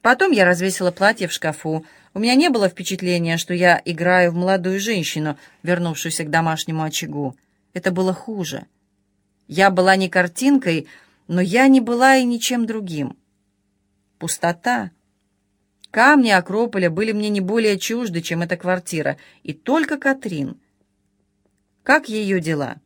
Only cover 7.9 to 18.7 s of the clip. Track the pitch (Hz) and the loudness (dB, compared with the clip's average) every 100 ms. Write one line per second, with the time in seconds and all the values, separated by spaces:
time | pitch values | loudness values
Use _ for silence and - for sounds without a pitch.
7.9 | 175 185 180 - 208 156 139 - _ _ | -2 -2 -4 -10 -10 -10 -10 -16 _ _
8.9 | _ _ _ _ _ _ 156 196 185 185 | _ _ _ _ _ _ 2 4 4 4
9.9 | 190 185 185 175 - 262 277 185 165 - | 4 2 0 0 0 2 2 2 -2 -4
10.9 | - _ _ - 175 180 220 269 262 226 | -20 _ _ -4 -2 0 4 6 6 4
11.9 | 240 262 269 247 240 - 247 226 220 190 | 2 4 4 2 -2 -2 -2 -2 -6 -6
12.9 | 156 131 - _ _ _ _ _ _ _ | -6 -6 -10 _ _ _ _ _ _ _
13.9 | _ _ _ 165 - 170 170 240 240 185 | _ _ _ -10 -2 -2 -2 -2 -2 -4
14.9 | _ _ _ _ _ _ _ _ _ - | _ _ _ _ _ _ _ _ _ -6
15.9 | 214 254 302 233 190 175 202 233 196 175 | 4 6 6 6 2 2 -4 -2 0 -2
16.9 | 165 220 208 208 202 185 226 214 196 - | -2 -4 -2 -2 -2 -2 0 0 0 -4
17.9 | 226 233 170 165 165 170 175 180 | -4 -4 -6 -4 -6 -4 -4 -2